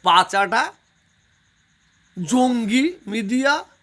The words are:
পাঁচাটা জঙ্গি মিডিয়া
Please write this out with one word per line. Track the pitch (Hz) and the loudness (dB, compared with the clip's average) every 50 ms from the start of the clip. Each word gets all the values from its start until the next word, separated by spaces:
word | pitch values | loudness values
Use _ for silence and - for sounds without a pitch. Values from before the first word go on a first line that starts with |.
| - | 4
পাঁচাটা | 185 170 185 185 - - 196 196 180 220 233 294 370 - _ _ _ _ _ _ _ _ _ _ _ _ _ _ _ _ _ _ _ _ _ _ _ _ _ _ _ _ | 4 4 4 4 2 0 -2 0 0 0 -2 -2 -4 -8 _ _ _ _ _ _ _ _ _ _ _ _ _ _ _ _ _ _ _ _ _ _ _ _ _ _ _ _
জঙ্গি | 185 175 151 240 254 254 254 247 240 226 202 226 262 277 349 349 - _ | -12 -6 -2 0 2 2 2 0 -2 -2 -2 0 0 0 -2 -4 -8 _
মিডিয়া | 196 202 226 214 196 240 254 269 277 294 320 - _ _ _ | -8 -6 -6 -4 -2 -2 0 0 0 0 0 -4 _ _ _